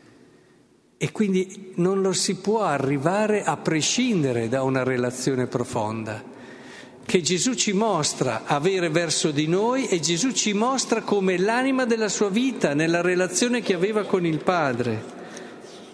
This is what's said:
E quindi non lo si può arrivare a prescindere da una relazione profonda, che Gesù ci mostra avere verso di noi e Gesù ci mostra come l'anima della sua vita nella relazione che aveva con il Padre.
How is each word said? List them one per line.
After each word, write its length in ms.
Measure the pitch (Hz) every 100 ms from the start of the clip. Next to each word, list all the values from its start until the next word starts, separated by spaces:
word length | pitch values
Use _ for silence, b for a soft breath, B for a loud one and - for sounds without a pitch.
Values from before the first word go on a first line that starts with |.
| B B B B B B B _ _ -
E 140 | 156
quindi 640 | - 208 185 190 - - -
non 260 | 175 196
lo 120 | 190
si 220 | 185 - 170
può 260 | 196 220
arrivare 800 | 185 143 135 143 151 196 214 208
a 140 | - 147
prescindere 920 | 185 160 139 - 254 190 139 117 113
da 160 | 135
una 200 | 135 131
relazione 640 | 127 127 123 123 143 127 123
profonda, 760 | 127 120 120 107 113 110 107 - B B B B B B B -
che 140 | 185
Gesù 340 | 151 180 151
ci 200 | - -
mostra 680 | 190 226 175 143 - 127 110 -
avere 420 | 147 170 190 170
verso 440 | 160 170 - 165
di 140 | 143 156
noi 420 | 185 226 262 226
e 120 | 185
Gesù 320 | 151 170 254
ci 220 | 190 214
mostra 480 | 202 240 262 - 226
come 360 | - 202 190 180
l'anima 460 | 202 233 269 262
della 240 | 247 226 214
sua 220 | - 208
vita 440 | 202 262 214 160
nella 280 | 143 165 170
relazione 600 | 175 180 185 180 240 240
che 120 | 202
aveva 320 | 180 196 214 196
con 200 | 190 170
il 160 | 151
Padre. 640 | - 180 143 120 117 110 - - B B B B B B B